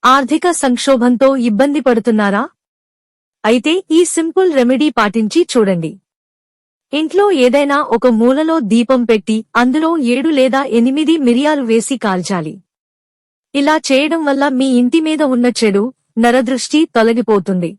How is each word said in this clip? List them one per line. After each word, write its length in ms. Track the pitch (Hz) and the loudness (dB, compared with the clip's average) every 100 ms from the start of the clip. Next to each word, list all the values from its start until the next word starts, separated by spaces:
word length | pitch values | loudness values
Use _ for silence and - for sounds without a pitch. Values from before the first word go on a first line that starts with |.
ఆర్థిక 460 | 247 269 262 311 349 | 2 0 0 -2 -2
సంక్షోభంతో 760 | 330 277 240 - 269 240 240 269 269 | -2 -2 -2 0 2 2 2 2 2
ఇబ్బంది 440 | 240 202 277 285 | -2 0 0 0
పడుతున్నారా? 640 | 277 233 220 214 202 202 285 _ _ _ _ _ _ _ _ _ | 0 0 0 0 0 -2 -4 _ _ _ _ _ _ _ _ _
అయితే 280 | 214 247 302 349 - | 0 0 0 -4 0
ఈ 120 | 320 | 0
సింపుల్ 460 | 349 - 330 359 381 | 2 -2 -2 0 0
రెమెడీ 360 | 285 247 262 302 | 2 0 0 0
పాటించి 500 | 240 208 226 214 330 | 0 -2 -2 -2 0
చూడండి. 500 | 349 254 202 180 160 - _ _ _ _ _ _ _ _ _ | 0 0 0 0 -4 -12 _ _ _ _ _ _ _ _ _
ఇంట్లో 320 | 285 320 359 415 | -6 -2 0 0
ఏదైనా 440 | 330 247 277 285 277 | 2 2 2 0 -2
ఒక 240 | 302 233 254 | -2 0 0
మూలలో 500 | 220 240 269 320 330 | 2 2 2 0 -2
దీపం 400 | 214 226 233 262 | 0 0 2 0
పెట్టి 320 | 240 220 - 220 - 226 | 2 -2 0 -4 -2 -2
అందులో 340 | 247 277 320 330 | 0 0 -2 -2
ఏడు 240 | 240 247 320 | -2 -2 0
లేదా 340 | 294 254 269 | 0 0 0
ఎనిమిది 520 | 277 233 233 277 302 330 | -2 0 0 0 0 0
మిరియాలు 440 | 254 240 294 302 | 2 0 0 -2
వేసి 340 | 240 226 - 262 | 0 -2 -2 -4
కాల్చాలి. 580 | 220 185 175 190 156 190 _ _ _ _ _ _ _ _ _ | -4 -4 -4 -6 -6 -14 _ _ _ _ _ _ _ _ _
ఇలా 200 | 277 285 311 | -2 0 0
చేయడం 440 | - 262 302 330 | 0 0 0 -2
వల్ల 200 | 294 277 285 | -2 -2 -2
మీ 180 | 262 269 247 | 0 0 2
ఇంటి 220 | 247 330 | 2 0
మీద 220 | 311 311 | 0 -2
ఉన్న 240 | 294 254 247 | 0 2 0
చెడు, 360 | 220 220 196 233 - _ - | 0 0 0 -2 -8 _ 0
నరదృష్టి 640 | 233 247 240 262 - 302 | 2 2 0 -4 -2 0
తొలగిపోతుంది. 840 | 320 233 226 233 226 208 190 185 170 | 0 2 0 0 0 0 0 -4 -4